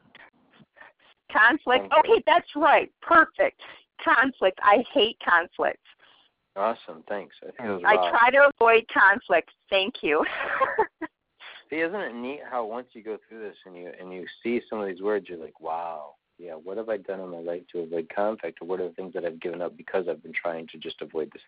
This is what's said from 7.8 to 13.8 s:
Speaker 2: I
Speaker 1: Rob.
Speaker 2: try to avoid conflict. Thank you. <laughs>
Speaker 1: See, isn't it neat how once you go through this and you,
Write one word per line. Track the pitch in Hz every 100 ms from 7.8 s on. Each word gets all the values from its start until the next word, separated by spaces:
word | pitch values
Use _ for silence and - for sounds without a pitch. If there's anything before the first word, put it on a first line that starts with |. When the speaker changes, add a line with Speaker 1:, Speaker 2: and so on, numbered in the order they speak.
| 190
Speaker 2:
I |
Speaker 1:
Rob. | 214 175
Speaker 2:
try | - 240
to | 269 285
avoid | - 226 226 -
conflict. | 294 196 196 - 175 - _ _
Thank | 196 190 -
you. | - 147 - - - - 539 - 381 _
<laughs> | 320 _ _ _ - - _
Speaker 1:
See, | 151
isn't | 165 202
it | 156
neat | 120 123 143 -
how | 123 110
once | 113 127
you | 117
go | 107 101 _
through | 113
this | 104 -
and | 95
you, | 90